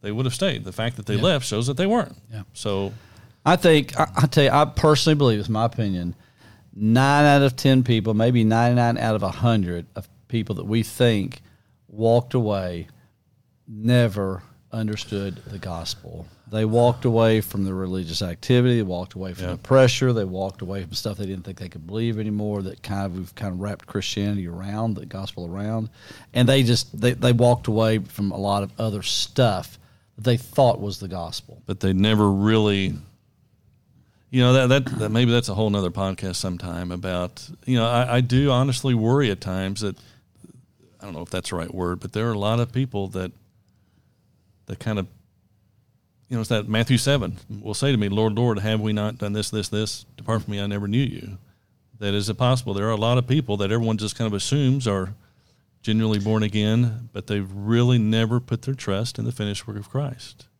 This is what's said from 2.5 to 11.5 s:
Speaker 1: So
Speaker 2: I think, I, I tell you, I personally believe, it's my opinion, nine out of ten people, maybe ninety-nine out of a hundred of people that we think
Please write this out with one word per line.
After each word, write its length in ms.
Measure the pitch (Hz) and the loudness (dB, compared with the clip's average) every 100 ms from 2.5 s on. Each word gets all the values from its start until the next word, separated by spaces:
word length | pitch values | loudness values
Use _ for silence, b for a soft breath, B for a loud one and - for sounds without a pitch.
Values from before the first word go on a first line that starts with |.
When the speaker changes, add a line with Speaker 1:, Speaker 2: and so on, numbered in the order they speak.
Speaker 1:
So 380 | - 110 98 98 110 b b b b | -8 -4 -2 -4 -8 b b b b
Speaker 2:
I 120 | 143 180 | 2 4
think, 420 | 175 156 123 - | 6 6 4 -2
I, 100 | 156 - | -2 2
I 100 | 139 | 2
tell 180 | - | 4
you, 60 | 139 | 4
I 140 | 143 | 4
personally 500 | 151 - 156 151 - 151 | 2 4 4 4 4 4
believe, 220 | 135 107 | 4 2
it's 100 | 98 | 0
my 160 | 110 | 0
opinion, 500 | 117 - 104 90 87 - b b b b b | 0 0 -2 0 -4 -8 b b b b b
nine 500 | 98 107 117 135 143 | -2 2 4 6 6
out 180 | 147 143 | 6 6
of 140 | 139 127 | 4 2
ten 260 | 135 131 | 4 4
people, 300 | 123 117 110 | 4 2 2
maybe 300 | 107 117 123 | 2 4 4
ninety-nine 540 | 110 113 120 120 117 117 | 4 4 4 4 2 2
out 160 | 113 107 | 0 0
of 60 | |
a 80 | 98 | -2
hundred 560 | - 120 110 90 87 80 | 0 2 2 0 -4 -8
of 140 | - - _ _ | -14 -16 _ _
people 260 | 117 107 92 | -6 -4 -6
that 100 | 90 | -2
we 160 | 113 | -2
think 580 | 110 - 123 107 90 - b | -2 2 2 2 -2 -10 b